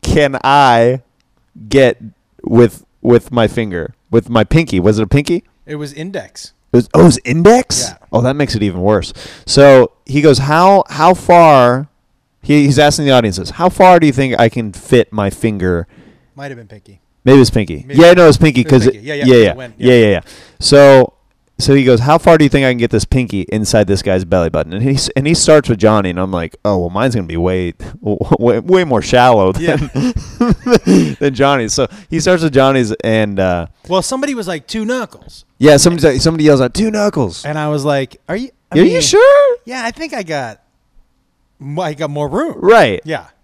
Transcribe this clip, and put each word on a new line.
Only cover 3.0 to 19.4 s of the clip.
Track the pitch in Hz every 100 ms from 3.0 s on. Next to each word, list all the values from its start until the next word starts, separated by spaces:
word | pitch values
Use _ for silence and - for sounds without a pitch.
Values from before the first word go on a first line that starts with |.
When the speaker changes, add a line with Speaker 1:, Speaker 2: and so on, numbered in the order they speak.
Speaker 1:
with | - 120 -
my | 123 107
finger, | - 110 90 80 _ _
with | 117 113
my | 117
pinky?" | 104 160 165 92
Was | 90 107
it |
a | 107
pinky? | 143 147 170 _ _ _
Speaker 2:
It | 151
was | 147
index. | 143 170 190 - - - _ _
Speaker 1:
It | 123
was, | 117
oh, | 151
it |
was | 170 123
index? | - 160 175 240 254 - -
Speaker 2:
Yeah. | - _
Speaker 1:
Oh, | -
that | 123
makes | 143 143 110
it |
even | 101 90
worse. | 92 107 - - - - -
So | - 139 135 123 _
he | _ 139
goes, | 147 127
"How, | 135 156 185 196 -
how | 143 160
far," | 185 - 175 165 139 120 123 147 _ _ _ _ _
he, | - 147 143
he's | 135
asking | 147 143
the | 143
audiences, | 127 113 90 87
"How | - 180
far | - 185 175
do | 156
you |
think | 127 131 120
I | 117
can | 123 110
fit | - - 123 -
my | 107 98
finger?" | - 117 104 90 85 - _ _ _ _
Speaker 2:
Might | - 143
have | 123
been | 110
pinky. | 107 _ 98 _ _
Speaker 1:
Maybe | - 135
it's | 123
pinky. | - 95 76 131
Speaker 2:
Maybe | 139
Speaker 1:
Yeah, | 170
no, | 180 165
it's | 143
pinky | 160 123
Speaker 2:
it | 120
was | 131
Speaker 1:
'cause | 117
it |
Speaker 2:
pinky. | 113 120
Yeah, |
yeah, | 147 135
Speaker 1:
yeah, |
Speaker 2:
it | 123